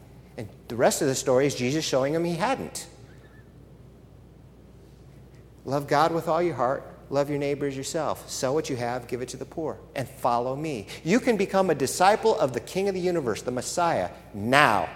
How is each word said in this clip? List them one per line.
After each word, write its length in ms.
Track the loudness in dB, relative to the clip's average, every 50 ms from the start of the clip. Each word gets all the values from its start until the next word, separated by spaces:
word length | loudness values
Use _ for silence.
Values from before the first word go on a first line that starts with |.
| -20 -20 -20 -20 -20 -16 -12 -12
And 100 | -12 -12 -14 -16 -14 -8
the 80 | -2
rest 260 | 2 2 2 4 2 2
of 60 | 0
the 60 | 0
story 320 | 0 2 2 4 4 4
is 80 | 2 2
Jesus 300 | 0 -2 -2 0 -2 -2
showing 300 | 0 0 0 0 0 0
him 100 | -2 -2
he 120 | -2 -2
hadn't. 500 | -2 -2 -2 -2 -2 -4 -8 -10 -12 -14 -14 -18 -20 -20 -20 -20 -20 -20 -20 -20 -20 -20 -20 -20 -20 -20 -20 -20 -20 -20 -20 -20 -20 -20 -20 -20 -20 -20 -20 -20 -20 -20 -20 -20 -20 -20 -20 -20 -20 -20 -20 -20 -20 -20 -20 -20 -20 -20 -20 -20 -20 -20 -20 -20 -16 -6
Love 200 | -4 -2 -2 0
God 260 | 2 4 4 4 4 2
with 160 | 0 0 0
all 140 | 0 2 0
your 140 | 0 0
heart. 280 | 0 0 0 0 -2 -6 -10 -16 -18 -10 -4
Love 220 | 0 0 0 0
your 80 | 0 -2
neighbor 280 | -2 -2 -2 -2 -4
as 80 | -4 -4
yourself. 540 | -6 -6 -6 -4 -4 -2 -2 -4 -6 -8 -10
Sell 240 | -8 -4 -2 0 0
what 160 | 0 -2 -2
you 80 | -4
have, 300 | -4 -4 -4 -4 -6 -6
give 160 | -8 -8 -8 -8
it 60 | -8
to 80 | -10 -10
the 80 | -12
poor, 320 | -12 -10 -8 -8 -6 -8 -10 -12 -12 -8
and 120 | -8 -8
follow 480 | -8 -6 -2 0 2 2 2 0 -2 -4
me. 320 | -4 -4 -4 -6 -6 -8 -10 -12 -8 -2
You 180 | 2 2 2
can 180 | 4 2 2 2
become 320 | 0 0 2 2 2 2
a 40 | 2
disciple 640 | 2 0 -2 0 4 4 6 6 6 4 2 2 2
of 140 | 2 0 0
the 80 | -2
King 280 | -6 -4 -4 -2 -2 0
of 60 | 0
the 60 | -2
universe, 400 | 0 0 0 0 0 -2 -2 -4
the 100 | -4 -6
Messiah, 600 | -6 -4 -6 -4 -2 0 2 2 2 2 0 -2 -6 -10 -18 -14 -10
now, 560 | -6 0 4 6 8 8 8 6 4 2 -2 -4